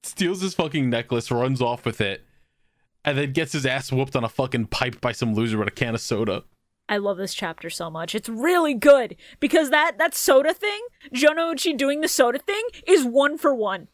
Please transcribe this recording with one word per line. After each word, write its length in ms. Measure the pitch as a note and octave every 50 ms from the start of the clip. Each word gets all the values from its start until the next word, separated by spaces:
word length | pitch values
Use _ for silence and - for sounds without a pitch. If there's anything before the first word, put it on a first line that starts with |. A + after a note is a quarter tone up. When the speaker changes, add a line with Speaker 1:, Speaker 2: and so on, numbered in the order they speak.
| -
Speaker 1:
Steals 380 | - - - F#3+ F3 F#3+ F#3
his 120 | F#3 F#3+ F3
fucking 360 | - E3+ D#3 C#3 D#3 C3+ B2
necklace, 420 | A#2+ A#2 A2+ - B2 A#2+ A2 -
runs 300 | B2+ A#2+ B2 C3 C3+ B2
off 240 | B2+ A#2 A#2+ - -
with 160 | A#2+ A2 -
it, 240 | G#2+ G2 F#2+ - - _ _ _ _ _ _ _ _ _ _ _ _ _ _ _ _
and 120 | D3+ C#3+
then 140 | C3 D3 C#3+
gets 220 | C3+ E3 E3 D#3 -
his 120 | D3+ C3
ass 240 | C3 B2+ C#3 C3 -
whooped 280 | C3+ B2+ C3+ C3 -
on 80 | C3+ A#2
a 40 | A2
fucking 360 | - - C3 B2+ - A#2+ A2+
pipe 340 | - - - C3 B2+ A2+ -
by 140 | - B2 A2+
some 200 | - B2+ A#2 G#2+
loser 240 | G#2+ A#2 A#2 A2
with 120 | G#2+ G#2 G2+
a 20 |
can 240 | - - C3 A#2 A2+
of 60 | A2
soda. 420 | - - A#2+ G#2 A2+ G#2+ F#2 - - _ _ _ _ _ _ _ _ -
Speaker 2:
I 80 | G#3+
love 180 | G#3 G3+ G3+ G3
this 180 | F3 G3 F#3+ -
chapter 360 | - G#3 E3+ E3 - - E3
so 200 | - - E3+ E3
much. 240 | D#3 D#3+ E3 F3 -
It's 140 | G#3+ G3+
really 460 | - A3+ A3 B3 E4 F4+ F4 E4 D4+ C#4
good 420 | G#3+ - D4 C#4+ C4+ A#3+ - - - - - - _
because 300 | - C4+ - E4 D#4 C4
that, 280 | D4+ D4+ D4+ E4+ -
that 160 | - D#4 E4+ -
soda 400 | - - - C4+ C4 C#4+ D#4 E4
thing, 280 | - - G#4 G#4 G#4 A#4 B4 _ _ - C#4+ -
Jonouchi 640 | B3 C#4 D4 D4+ E4 E4 E4 E4 C4+ - F4 D4+
doing 240 | A3+ C#4 C4+ C#4+ D4
the 80 | D#4 D4
soda 300 | - - C4 A#3+ A#3+ C#4
thing, 240 | - - G4+ G#4 A4+ A#4+ - - -
is 200 | - F#4 F4 C4
one 320 | A#3+ A#3 C#4 C#4 C#4+ D4
for 180 | D4+ - D4 C4+
one. 320 | A#3 G#3+ G3+ F#3+ F#3 D#3+ -